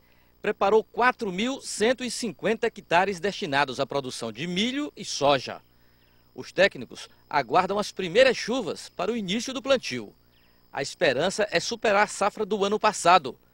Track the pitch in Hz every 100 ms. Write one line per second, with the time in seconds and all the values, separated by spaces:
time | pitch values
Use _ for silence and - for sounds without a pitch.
0 | _ _ _ _ 202 214 202 220 - 190
1 | 247 - 208 180 240 269 - - 220 262
2 | 247 - 233 151 170 220 226 - - 170
3 | 196 180 196 - 185 139 139 123 135 139
4 | 127 - 113 107 170 175 233 269 294 -
5 | 190 - 143 139 117 92 _ _ _ _
6 | _ _ _ - - - 196 139 117 -
7 | - _ - 143 117 160 185 202 202 -
8 | 185 190 262 220 - 262 175 98 - -
9 | 185 233 190 220 247 262 269 262 - 123
10 | 101 - _ _ _ _ _ 123 143 -
11 | 160 123 180 - - 170 - 233 233 202
12 | 202 - 202 - 202 214 196 208 214 185
13 | 170 180 131 - _